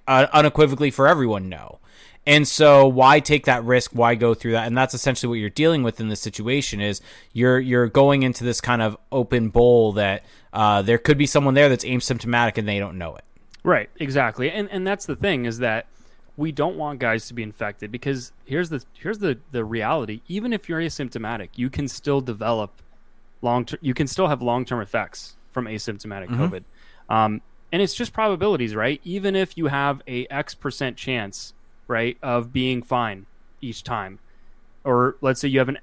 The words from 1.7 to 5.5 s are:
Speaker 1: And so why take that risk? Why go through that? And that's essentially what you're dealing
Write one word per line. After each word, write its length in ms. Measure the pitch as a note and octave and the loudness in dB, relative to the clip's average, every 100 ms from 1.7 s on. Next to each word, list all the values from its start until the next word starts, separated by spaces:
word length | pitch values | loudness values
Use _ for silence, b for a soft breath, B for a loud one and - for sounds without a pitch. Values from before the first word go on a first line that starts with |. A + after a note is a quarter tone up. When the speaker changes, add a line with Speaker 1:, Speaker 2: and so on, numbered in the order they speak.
| - b b b b - | -20 b b b b 4
Speaker 1:
And 200 | D3 C#3+ | 4 4
so 400 | - D3+ C#3 C3+ | 6 10 10 10
why 320 | B2+ C3 D3+ | 8 6 6
take 260 | D3 D3+ - | 4 0 2
that 200 | B2 A#2 | 0 2
risk? 260 | B2+ - | 0 2
Why 240 | A#2+ A#2 A#2+ | 2 2 4
go 180 | A#2 | 2
through 180 | A2+ A#2 | 0 0
that? 160 | A2+ A2+ | -2 0
And 100 | A#2+ | 0
that's 160 | C3 | 0
essentially 340 | B2 C#3 B2 B2 | 0 -4 -2 -4
what 120 | A#2 | -4
you're 100 | |
dealing 340 | G#2 | -4